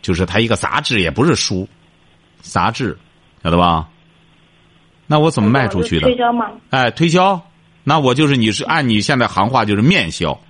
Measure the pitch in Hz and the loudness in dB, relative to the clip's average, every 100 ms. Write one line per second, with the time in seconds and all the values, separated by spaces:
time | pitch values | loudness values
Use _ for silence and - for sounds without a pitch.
0 | - 85 87 95 117 107 - 98 151 120 | -4 -4 -2 -2 -2 -2 -2 -4 -2 -2
1 | 85 76 156 123 - 92 95 _ _ _ | -2 0 0 2 -2 -4 -6 _ _ _
2 | _ _ _ _ - 98 92 113 120 69 | _ _ _ _ -8 -2 -2 -2 -6 -8
3 | _ _ _ _ 85 87 87 82 80 _ | _ _ _ _ -2 2 2 0 -4 _
4 | _ _ _ _ _ _ _ _ _ _ | _ _ _ _ _ _ _ _ _ _
5 | _ 151 156 143 104 135 120 95 85 82 | _ 0 2 2 2 2 0 -2 -2 0
6 | 254 247 240 240 214 - _ 135 123 - | 0 0 0 -2 -4 -10 _ 0 0 0
7 | 165 170 190 185 - _ _ _ - 156 | 0 2 2 0 -8 _ _ _ -2 2
8 | 131 127 151 135 110 101 - 156 131 107 | 2 2 2 2 0 -2 -2 -2 0 0
9 | 101 135 113 - - 135 107 101 123 185 | 0 0 0 0 0 0 0 2 2 2
10 | 85 - 80 67 | 0 -4 -6 -6